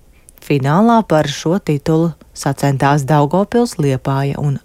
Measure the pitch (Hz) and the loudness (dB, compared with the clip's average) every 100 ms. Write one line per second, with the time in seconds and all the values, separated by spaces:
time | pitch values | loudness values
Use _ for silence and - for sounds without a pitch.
0 | _ _ _ - - 147 135 170 226 226 | _ _ _ -14 -4 -2 0 2 4 2
1 | 196 156 147 - 160 196 - 143 - 160 | 2 0 0 -4 -4 -4 -2 -4 0 0
2 | 170 - - - 143 139 139 135 139 147 | 0 -4 -16 -8 -6 -2 -2 0 2 0
3 | 135 151 143 175 208 240 240 - 143 131 | 2 2 2 0 0 0 -2 -2 -2 -2
4 | - 135 139 - 147 135 | -2 -2 -4 -4 -4 -4